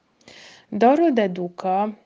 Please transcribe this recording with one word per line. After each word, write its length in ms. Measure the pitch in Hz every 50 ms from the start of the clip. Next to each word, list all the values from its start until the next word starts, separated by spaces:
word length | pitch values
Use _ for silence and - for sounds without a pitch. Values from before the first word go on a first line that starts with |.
| _ _ _ _ _ - - - - - - - _ _
Dorul 420 | 214 208 226 240 277 302 339 330 262
de 140 | 226 208 190
ducă 680 | 180 180 175 175 180 - - 185 185 196 208 220 214 - _